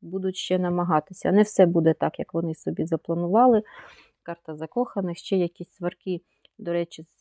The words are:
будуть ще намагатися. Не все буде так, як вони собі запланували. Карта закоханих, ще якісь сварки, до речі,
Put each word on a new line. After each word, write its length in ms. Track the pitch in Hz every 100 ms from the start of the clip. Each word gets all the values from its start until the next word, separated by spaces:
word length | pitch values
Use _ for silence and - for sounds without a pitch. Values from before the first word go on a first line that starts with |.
будуть 340 | 170 185 190 185
ще 240 | - 185
намагатися. 720 | 180 175 175 156 - - -
Не 100 | 196
все 240 | 208 - 175
буде 280 | 175 160
так, 260 | - 156 -
як 140 | -
вони 220 | 165 165 156
собі 300 | 160 170 165
запланували. 800 | 165 - 170 175 214 254 220 214 - - - _ _
Карта 320 | - 165 - 151
закоханих, 600 | 160 240 247 202 180 170
ще 200 | - 190
якісь 340 | 170 - 175
сварки, 500 | - 175 - 190 175 _ _ _ -
до 140 | 170
речі, 340 | 175 170 - - _